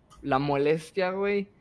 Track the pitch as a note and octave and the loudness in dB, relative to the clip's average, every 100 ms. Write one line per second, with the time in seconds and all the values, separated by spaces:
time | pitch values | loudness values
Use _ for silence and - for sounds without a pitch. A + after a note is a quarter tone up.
0 | _ - C#3 C3+ C#3+ C#3 D3 D#3+ D#3+ - | _ -12 -2 0 2 2 2 0 -2 -4
1 | F#3 F#3+ G3+ G3+ G3 - | -2 -2 -2 -2 -4 -10